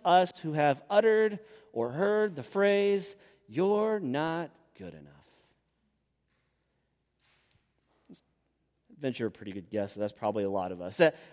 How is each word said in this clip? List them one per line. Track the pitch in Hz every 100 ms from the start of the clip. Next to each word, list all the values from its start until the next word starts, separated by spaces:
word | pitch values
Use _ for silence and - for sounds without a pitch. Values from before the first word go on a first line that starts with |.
us | - 180 180 -
who | 160
have | 151 147 139 -
uttered | 202 220 220 220 208 - - _
or | 113 120
heard | 139 202 214 214 151
the |
phrase, | 123 196 202 202 202 202 - - _ _ _
"You're | 117 190 208 220 214
not | 147 135 160 165 165 - _ -
good | 90 78
enough." | 71 71 _ _ _ _ _ _ _ _ _ _ _ _ _ _ _ _ _ _ _ _ _ _ _ _ _ _ _ _ _ - _ _ _ _ _ _ _ -
Venture | 135 120 113
a |
pretty | - 101
good | 98 87
guess | 104 101
that | 101
that's | 104
probably | - 107 107
a | 98
lot | 98 90
of | 90
us | 90 110
at, | 160 - -